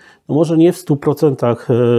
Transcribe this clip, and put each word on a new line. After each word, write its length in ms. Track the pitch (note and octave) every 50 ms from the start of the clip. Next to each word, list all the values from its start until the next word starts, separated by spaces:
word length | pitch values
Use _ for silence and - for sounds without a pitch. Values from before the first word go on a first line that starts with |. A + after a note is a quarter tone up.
| _ - _ _ _ -
no 60 | C3+
może 220 | D3 E3+ D#3 E3+
nie 160 | D#3 D#3+ F3 F3
w 40 |
stu 200 | - - - D3+
procentach, 720 | C#3+ - D3+ C#3 - D#3+ D3+ C3+ - - A#2+ A#2 - - - B2+ A#2 B2 A#2+ A#2+